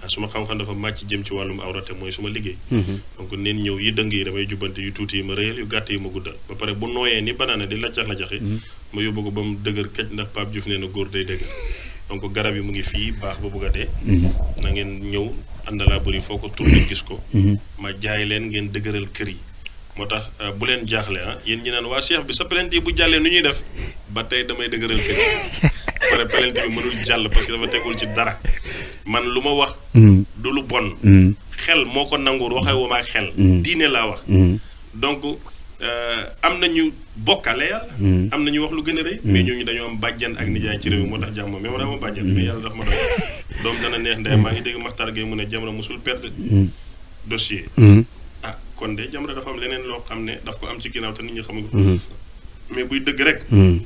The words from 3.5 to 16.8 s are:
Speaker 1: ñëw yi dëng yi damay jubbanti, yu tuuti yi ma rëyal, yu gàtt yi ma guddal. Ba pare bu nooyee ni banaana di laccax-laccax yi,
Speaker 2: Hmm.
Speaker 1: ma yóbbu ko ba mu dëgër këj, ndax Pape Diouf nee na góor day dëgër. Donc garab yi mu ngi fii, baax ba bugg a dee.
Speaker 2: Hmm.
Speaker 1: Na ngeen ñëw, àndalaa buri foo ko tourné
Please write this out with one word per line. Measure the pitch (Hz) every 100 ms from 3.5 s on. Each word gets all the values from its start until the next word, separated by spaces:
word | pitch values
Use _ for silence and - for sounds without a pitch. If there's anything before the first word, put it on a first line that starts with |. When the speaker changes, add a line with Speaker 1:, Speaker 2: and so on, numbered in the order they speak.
| 107
Speaker 1:
ñëw | 101 98
yi | 107
dëng | 107 107
yi | 101
damay | 92 98 101
jubbanti, | 101 98 98
yu | 98
tuuti | 101 101 98
yi |
ma | 95 101
rëyal, | 107 123
yu | 104
gàtt | 110 104
yi | 101
ma | 98
guddal. | 92 90 - -
Ba | 101
pare | 107
bu | 101 113
nooyee | 120 123 113
ni | 104
banaana | - 131 110 98
di | 107
laccax-laccax | 117 117 107 95 90
yi, | 101
Speaker 2:
Hmm. | 104 110 - - -
Speaker 1:
ma | 101
yóbbu | 110 107
ko | 104
ba | 101
mu | 104 101
dëgër | 104 104 101
këj, | - 113
ndax | 107 104
Pape | 107 104
Diouf | 107 101
nee | 98
na | 95
góor | 101 95
day | 98 92
dëgër. | 92 - - - - - - -
Donc | 104 101
garab | 104 107 101
yi |
mu | 98
ngi | 98
fii, | 92 - 110 113
baax | 98 95
ba | 101
bugg | 98 95
a |
dee. | 95 127 - 117
Speaker 2:
Hmm. | 92 87 - - -
Speaker 1:
Na | 98
ngeen | 98 101 98 101
ñëw, | 101 107 - - - -
àndalaa | 104 98 98
buri | 95 95
foo | - 104
ko | -
tourné | - - -